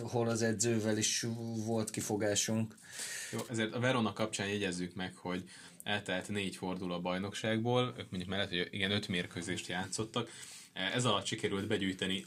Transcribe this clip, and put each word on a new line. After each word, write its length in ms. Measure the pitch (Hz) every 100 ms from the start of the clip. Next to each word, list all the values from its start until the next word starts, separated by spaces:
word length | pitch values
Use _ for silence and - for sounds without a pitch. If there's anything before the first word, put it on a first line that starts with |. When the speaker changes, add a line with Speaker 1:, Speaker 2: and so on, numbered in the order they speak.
Speaker 1:
hol 240 | 113 123 117
az 140 | 110
edzővel 540 | 113 107 117 113 107 107
is 280 | 107 - 117 117 113 113 107
volt 240 | 113 107
kifogásunk. 840 | - - 107 107 104 - 110 110 - - - - - -
Speaker 2:
Jó, 60 | 113 -
ezért 240 | 113 110
a 40 | 120
Verona 320 | 123 127 107
kapcsán 340 | 101 107 - 98
jegyezzük 460 | 104 95 90 87
meg, 220 | 92 92 -
hogy 280 | 90 92 90 - - -
eltelt 440 | - 104 101 92 90
négy 280 | 101 95 -
forduló 380 | 92 90 92
a 60 | 87
bajnokságból, 920 | 90 92 98 - 113 110 117 123 123 123
ők 120 | -
mondjuk 200 | 92 90
mellett, 180 | 98 90
hogy 200 | 87 90
igen, 200 | 101 98
öt 180 | 104 -
mérkőzést 580 | 87 87 85 85 87 -
játszottak. 600 | 90 95 - 110 123 117 - - - - - 95
Ez 100 | 123
alatt 220 | 120 101 -
sikerült 400 | 113 101 98 98
begyűjteni 580 | 104 95 92 95 95